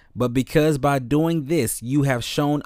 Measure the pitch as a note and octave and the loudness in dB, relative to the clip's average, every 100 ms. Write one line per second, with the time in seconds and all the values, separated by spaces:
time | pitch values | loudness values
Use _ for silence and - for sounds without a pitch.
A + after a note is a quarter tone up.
0 | _ - B2 B2 B2 D#3+ D#3 C#3+ C#3+ C#3 | _ -4 -2 0 0 2 2 2 0 0
1 | A#2 D3 E3 E3 C3+ E3+ A2+ - A#2 C#3+ | 0 0 2 0 -2 -2 -2 -4 -2 0
2 | C#3 B2 - - D3 D3 | 2 0 -2 -2 0 -2